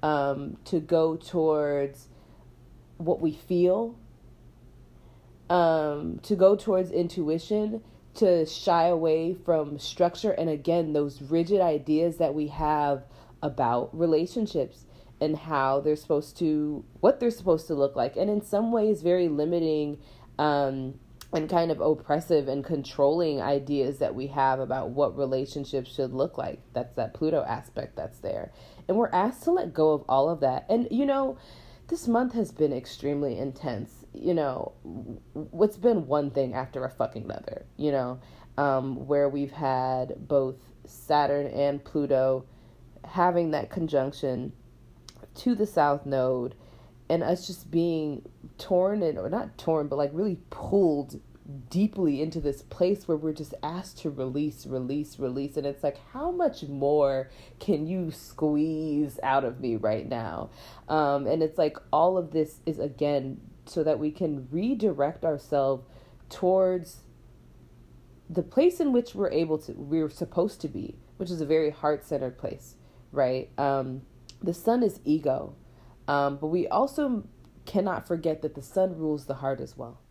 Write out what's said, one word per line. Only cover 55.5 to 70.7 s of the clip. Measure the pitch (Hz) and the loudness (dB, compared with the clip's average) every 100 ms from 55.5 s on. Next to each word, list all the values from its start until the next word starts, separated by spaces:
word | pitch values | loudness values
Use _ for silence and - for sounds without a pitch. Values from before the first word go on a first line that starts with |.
| 151 | -4
And | 139 | -6
it's | 139 | -2
like, | 147 139 - | -4 -4 -14
how | 262 330 | -6 -4
much | 359 330 - | 0 0 -2
more | 143 139 139 151 139 135 135 - - - | -10 -2 2 4 4 0 -6 -14 -20 -10
can | - 156 156 | -2 0 0
you | 185 165 | -4 -4
squeeze | - - - 156 147 160 156 156 147 147 - | -8 -16 -2 0 2 0 -2 -2 -2 -2 -2
out | 135 135 | 0 2
of | 131 127 | 0 -4
me | 131 110 | -4 0
right | 107 110 - | 0 -2 -4
now? | 120 110 80 - - - - - | -6 -6 -8 -10 -14 -20 -20 -2
Um, | 156 143 143 131 | 0 2 2 0
and | 156 | 0
it's | 160 156 | 0 2
like, | 151 151 - | 0 0 0
all | 151 170 185 | 4 4 2
of | 165 | 0
this | 160 156 - | -2 -2 -2
is, | - 156 | -6 -4
again, | 147 131 147 143 135 - - - - | -6 -2 0 0 -2 -10 -14 -20 -8
so | - | -2
that | 156 139 | 2 2
we | 151 | 0
can | 151 170 143 127 | -2 -4 -4 -4
redirect | 156 220 254 208 143 143 165 | -2 -2 2 0 2 0 0
ourselves | 165 143 - 147 135 135 - - - - - | -2 -2 0 2 2 0 -4 -20 -20 -20 -20
towards | - 180 190 185 185 170 - - - - - - - - - - - - - - | -2 2 4 4 2 -4 -18 -20 -20 -20 -20 -20 -20 -20 -20 -20 -20 -20 -20 -6
the | 175 | -4
place | 175 247 349 349 | 0 4 4 4
in | 294 | 2
which | 240 240 | 2 0
we're | 196 196 | -2 0
able | 156 165 156 | 0 0 -2
to, | - | -4
we're | - 143 160 156 | -14 -4 -2 -2
supposed | - 165 - 196 - | -4 -4 0 -2 -2
to | |
be, | 151 | -10